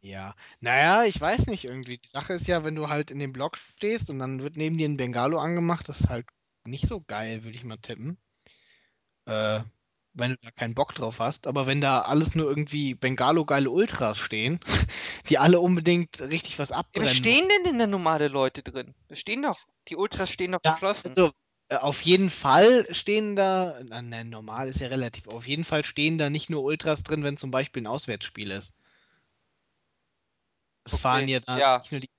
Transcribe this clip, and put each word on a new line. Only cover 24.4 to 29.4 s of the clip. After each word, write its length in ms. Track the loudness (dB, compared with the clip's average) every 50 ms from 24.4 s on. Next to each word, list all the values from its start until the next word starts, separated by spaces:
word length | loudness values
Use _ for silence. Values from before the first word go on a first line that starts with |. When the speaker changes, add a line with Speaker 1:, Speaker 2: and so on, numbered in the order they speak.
| -12 -10 -8 -8 -8 -6
Speaker 1:
ist 120 | -6 -6
ja 80 | -6 -4
relativ, 400 | -4 -4 -4 -4 -8 -12 -16 -14
auf 180 | -14 -12 -6
jeden 180 | -6 -4 -4 -2
Fall 200 | 0 0 0 0
stehen 340 | -2 -2 0 2 2 2 2
da 100 | 0 0
nicht 200 | 0 -4 -4 -4
nur 120 | -4 -2
Ultras 400 | 0 -2 -2 -2 0 -2 0 0
drin, 200 | -2 -4 -4 -2 -2
wenn 120 | -4 -4
zum 140 | -6 -8 -4
Beispiel 320 | -2 -2 -2 -2 -6 -8
ein 40 | -6
Auswärtsspiel 640 | -6 -6 -6 -4 -6 -8 -6 -8 -12 _ -10 -8 -6
ist. 240 | -6 -8 -10 -14 _ _ _ _ _ _ _ _ _ _ _ _ _ _